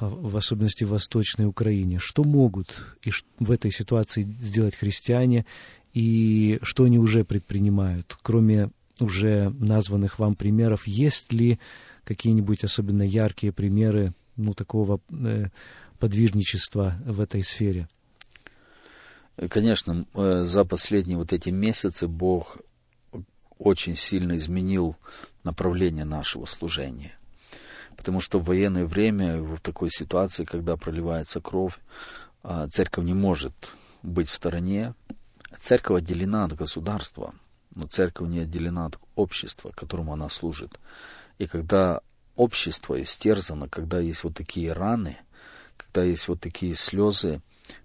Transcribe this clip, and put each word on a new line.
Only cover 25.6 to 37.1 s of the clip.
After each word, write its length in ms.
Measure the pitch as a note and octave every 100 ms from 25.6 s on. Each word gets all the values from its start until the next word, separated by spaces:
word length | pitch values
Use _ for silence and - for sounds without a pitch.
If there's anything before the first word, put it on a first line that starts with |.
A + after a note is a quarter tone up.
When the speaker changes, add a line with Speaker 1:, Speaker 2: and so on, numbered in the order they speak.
| F2+ F2 F#2 D#2
Speaker 2:
нашего 420 | D2+ D2+ C#2 - -
служения. 640 | - E2+ D2+ C#2 A#1+ D#2 - - - - - - - - -
Потому 220 | - F#2
что 220 | - F#2+
в 60 | E2
военное 400 | F#2 G2+ F2+ E2+
время, 540 | F2+ A2 G2+ F2+ E2
в 200 | D#2 D#2+
такой 280 | - - E2+
ситуации, 540 | - D#2 F2+ F#2+ -
когда 320 | E2 E2+ E2+ D#2+
проливается 640 | E2 D#2+ E2+ E2 D#2 F2
кровь, 380 | - F#2+ F#2 - - - - - - _
а, 240 | - E2+ D2+
церковь 380 | - F#2 -
не 100 | F2
может 400 | F#2+ G2 D#2 C#2 - - - - -
быть 260 | F2+ F2+ D#2
в 60 |
стороне. 600 | - F2 E2+ F#2 G2 A#2 A#2 - - - _ - -
Церковь 380 | - B2 - F2+
отделена 460 | E2 F2 F#2+ G#2+
от 100 | F2+ D#2
государства, 760 | D#2 D#2+ E2 G#2+ -